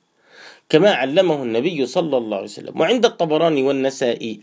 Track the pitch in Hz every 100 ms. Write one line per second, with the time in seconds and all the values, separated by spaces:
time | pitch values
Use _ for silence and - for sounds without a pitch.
0 | _ _ _ - - - _ 156 202 147
1 | 131 160 185 151 123 113 156 156 127 180
2 | 160 131 110 101 104 - - - 165 247
3 | 220 - 165 156 170 147 135 139 135 135
4 | 127 117 113 113